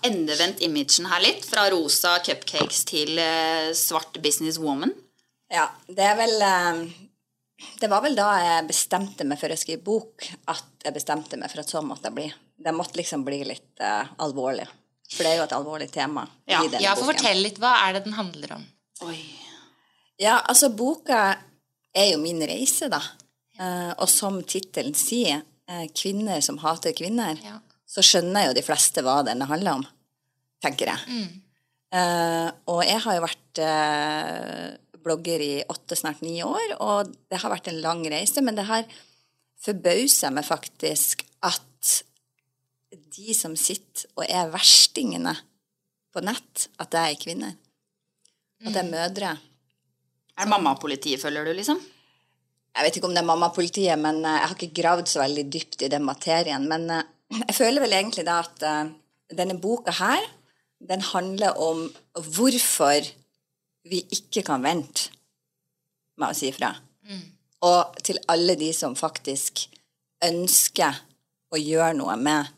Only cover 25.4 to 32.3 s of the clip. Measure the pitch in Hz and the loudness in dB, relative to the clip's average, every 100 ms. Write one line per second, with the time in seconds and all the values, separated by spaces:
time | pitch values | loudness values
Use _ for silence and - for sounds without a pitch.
25.4 | - _ - 175 160 - 190 202 214 165 | -4 _ -14 -10 -8 -6 -4 -2 -2 -2
26.4 | 143 143 156 165 180 - 196 233 202 156 | -2 -2 -2 -2 -2 -4 -4 -2 -2 -6
27.4 | 208 214 _ _ _ - 185 185 175 202 | -10 -20 _ _ _ 4 6 6 4 2
28.4 | 160 123 143 147 - - 131 139 131 120 | 2 2 0 2 2 2 2 2 2 -2
29.4 | 139 156 196 135 135 _ _ _ _ _ | -2 -2 0 -2 -4 _ _ _ _ _
30.4 | _ _ 147 139 - - - 240 185 180 | _ _ -6 -4 -6 -6 -6 -8 -8 -12
31.4 | _ _ _ _ _ 185 175 175 170 | _ _ _ _ _ 0 0 2 0